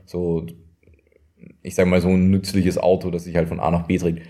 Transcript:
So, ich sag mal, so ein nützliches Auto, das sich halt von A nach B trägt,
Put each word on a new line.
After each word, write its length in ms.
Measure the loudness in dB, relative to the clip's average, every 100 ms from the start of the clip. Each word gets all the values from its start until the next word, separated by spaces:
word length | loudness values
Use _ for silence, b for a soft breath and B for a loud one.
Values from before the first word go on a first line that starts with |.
| _
So, 400 | -8 -4 -4 -6 -16 -20 _ _ _ _ _ _ _ -20 -16
ich 120 | -8 0
sag 120 | 2
mal, 140 | 4
so 80 | 4
ein 200 | 4 4
nützliches 480 | 2 0 0 0 0
Auto, 320 | 2 2 0
das 120 | -8 -4
sich 100 | -2
halt 120 | -2
von 100 | -2
A 120 | 0
nach 160 | 0 0
B 100 | 0
trägt, 240 | 0 -4 B